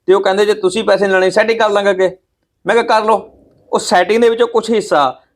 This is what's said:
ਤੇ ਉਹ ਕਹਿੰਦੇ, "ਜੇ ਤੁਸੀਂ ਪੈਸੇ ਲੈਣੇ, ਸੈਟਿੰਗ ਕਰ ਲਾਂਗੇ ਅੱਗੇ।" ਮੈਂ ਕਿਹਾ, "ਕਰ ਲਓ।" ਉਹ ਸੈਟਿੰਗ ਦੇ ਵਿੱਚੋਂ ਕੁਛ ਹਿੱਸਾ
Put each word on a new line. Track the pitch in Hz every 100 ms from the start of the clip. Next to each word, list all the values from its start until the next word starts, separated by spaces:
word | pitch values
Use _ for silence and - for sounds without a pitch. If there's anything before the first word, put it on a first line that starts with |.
| -
ਤੇ |
ਉਹ | 196
ਕਹਿੰਦੇ, | 190 196 208
"ਜੇ |
ਤੁਸੀਂ | 208 185 208
ਪੈਸੇ | 214 190 202
ਲੈਣੇ, | 190 185
ਸੈਟਿੰਗ | 208 220 226
ਕਰ | 214
ਲਾਂਗੇ | 202 202
ਅੱਗੇ।" | 185 185 185 _ _ _ _ 175
ਮੈਂ | 226
ਕਿਹਾ, | 226 220
"ਕਰ | 214
ਲਓ।" | 214 - _ _ _ -
ਉਹ | 160
ਸੈਟਿੰਗ | - 185 180 226
ਦੇ | 233
ਵਿੱਚੋਂ | 226 233
ਕੁਛ | 220 220
ਹਿੱਸਾ | 220 - 156 131 - _